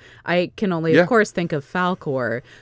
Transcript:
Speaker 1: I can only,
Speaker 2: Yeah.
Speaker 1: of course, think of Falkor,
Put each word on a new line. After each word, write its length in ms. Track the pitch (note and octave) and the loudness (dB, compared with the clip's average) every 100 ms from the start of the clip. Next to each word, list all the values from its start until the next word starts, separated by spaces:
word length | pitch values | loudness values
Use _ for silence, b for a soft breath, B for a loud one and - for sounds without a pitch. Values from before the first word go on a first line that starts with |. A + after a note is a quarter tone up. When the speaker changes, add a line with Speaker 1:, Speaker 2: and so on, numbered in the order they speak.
| b b | b b
Speaker 1:
I 260 | - F3+ F3 - | -2 -2 -2 -4
can 160 | G3 | -2
only, 220 | E3+ E3 | 0 4
Speaker 2:
Yeah. 80 | D#3+ | 4
Speaker 1:
of 40 | F3 | 4
course, 220 | A#3 G#3 | 2 2
think 220 | - E3+ | -2 -4
of 100 | D3+ | -4
Falkor, 800 | - F3+ F3+ F#3+ D#3 C3 A#2 A#2 - b | -6 -4 -2 -4 -4 -4 -2 -6 -8 b